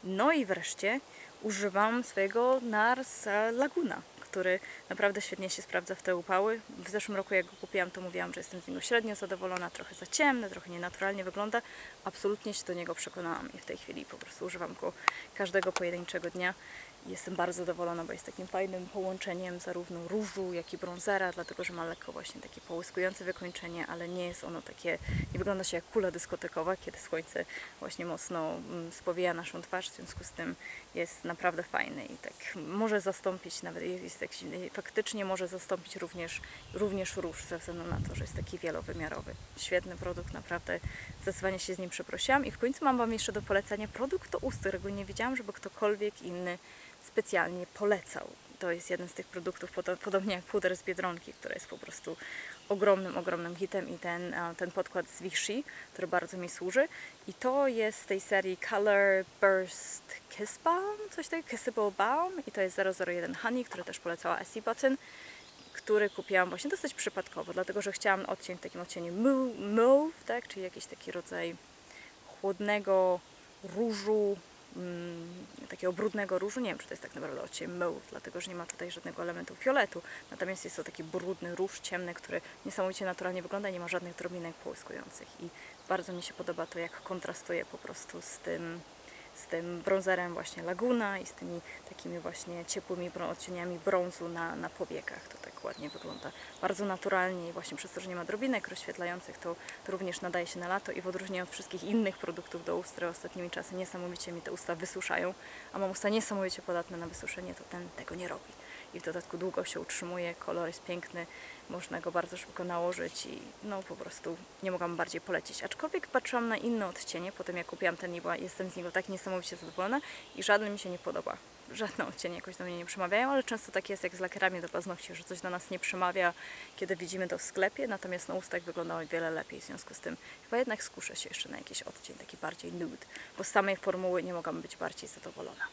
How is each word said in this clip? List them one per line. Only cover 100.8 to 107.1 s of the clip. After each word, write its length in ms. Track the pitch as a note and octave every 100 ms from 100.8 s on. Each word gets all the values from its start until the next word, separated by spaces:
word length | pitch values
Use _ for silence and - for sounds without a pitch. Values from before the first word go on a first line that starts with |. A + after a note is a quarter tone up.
| -
i 80 | -
w 60 | F3+
odróżnieniu 380 | F3+ F#3 F#3
od 60 | F3+
wszystkich 340 | - - F#3
innych 340 | F3 A3+ G3+ F#3+
produktów 460 | - F3 - F3
do 120 | E3+ F3
ust, 160 | F3+
które 160 | - F3
ostatnimi 420 | E3 E3+ F#3 F3
czasy 240 | - F#3+
niesamowicie 580 | F#3 F3+ F3+ F3+ F3 -
mi 80 | E3+
te 120 | E3
usta 220 | F3 -
wysuszają, 600 | E3+ F#3 F#3 - E3 F3 G3 - - -
a 60 | F#3+
mam 120 | F#3+
usta 180 | F#3+ G#3
niesamowicie 540 | A3 A3 G3+ F#3+ -
podatne 340 | - F3 E3+ E3+
na 100 |
wysuszenie, 480 | E3+